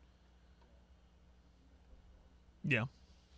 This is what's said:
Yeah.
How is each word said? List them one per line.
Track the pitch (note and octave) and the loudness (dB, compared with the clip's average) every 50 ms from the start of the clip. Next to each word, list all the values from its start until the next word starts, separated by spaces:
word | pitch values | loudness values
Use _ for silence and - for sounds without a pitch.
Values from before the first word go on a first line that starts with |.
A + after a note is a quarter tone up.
| - - - - - - - - - - - - - - - - - - - - - - - - - - - - - - - - - - - - - - - - - - - - - - - - - - - - - | -20 -20 -20 -20 -20 -20 -20 -20 -20 -20 -20 -20 -20 -20 -20 -20 -20 -20 -20 -20 -20 -20 -20 -20 -20 -20 -20 -20 -20 -20 -20 -20 -20 -20 -20 -20 -20 -18 -18 -18 -16 -18 -18 -18 -18 -20 -20 -20 -20 -20 -8 0 6
Yeah. | - C3+ A2+ A2 C3 - - - - - - - - - | 8 8 8 8 4 0 -6 -20 -20 -20 -20 -20 -20 -12